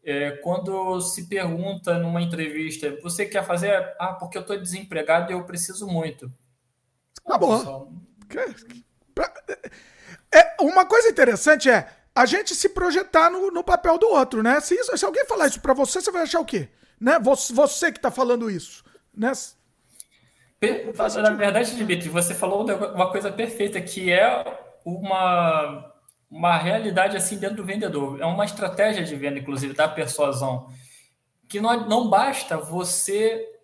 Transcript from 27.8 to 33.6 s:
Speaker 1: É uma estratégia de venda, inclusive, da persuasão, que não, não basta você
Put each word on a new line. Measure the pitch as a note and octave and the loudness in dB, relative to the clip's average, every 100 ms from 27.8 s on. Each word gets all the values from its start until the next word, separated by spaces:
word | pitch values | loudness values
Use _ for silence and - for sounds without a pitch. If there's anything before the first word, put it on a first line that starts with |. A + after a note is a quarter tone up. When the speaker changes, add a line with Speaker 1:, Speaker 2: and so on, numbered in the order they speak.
| G3+ D3 C#3 C#3 | -4 -4 -6 -4
Speaker 1:
É | E3 | -4
uma | F3 | -2
estratégia | G#3 - F#3 - G#3+ G3+ | -4 -4 -6 0 0 0
de | E3 C#3+ | -6 -6
venda, | C#3+ C#3 | -6 -6
inclusive, | C3+ C3+ C#3 | -6 -6 -4
da | C3+ D#3 | 0 -2
persuasão, | D#3 D3 - C#3+ C3 C3 B2+ - - - - _ _ _ _ _ | 0 -6 -2 -2 0 -4 -4 -10 -20 -20 -20 _ _ _ _ _
que | G3+ | -2
não, | A3+ A#3+ G#3+ | 0 0 2
não | A3 A#3 | 0 4
basta | F#3+ C4+ C4+ - D#3+ | 4 4 -2 -4 -6
você | D3+ E3+ F3+ - - G3+ A3 A3+ - - | -4 -4 -2 0 0 0 0 -2 -10 -16